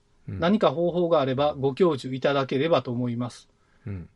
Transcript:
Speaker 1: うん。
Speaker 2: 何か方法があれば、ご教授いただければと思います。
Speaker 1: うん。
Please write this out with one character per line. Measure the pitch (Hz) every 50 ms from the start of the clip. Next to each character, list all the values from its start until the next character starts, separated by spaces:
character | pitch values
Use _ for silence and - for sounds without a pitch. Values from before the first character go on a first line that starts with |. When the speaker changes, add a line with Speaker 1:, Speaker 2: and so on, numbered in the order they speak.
| _ _ _ _ - -
Speaker 1:
う |
ん。 | 101 92
Speaker 2:
何 | 165 180 214 -
か | 190 151
方 | 131 165 175 175
法 | 156 180 175 165
が | 165 151
あ | 131
れ | 135 127
ば、 | 139 147 147 147
ご | 139 131 139 131
教 | - 185 170
授 | 147 120 - 127
い | 135 131
た | - 147 143
だ | 139 135
け | - 143 131
れ | 151 165
ば | 165 131
と | - 131
思 | 117 123 123 120
い | 117
ま | 120 123 107
す。 | - - - _ _ _ _ _ _ _ -
Speaker 1:
う | 101
ん。 | 98 90 82 - _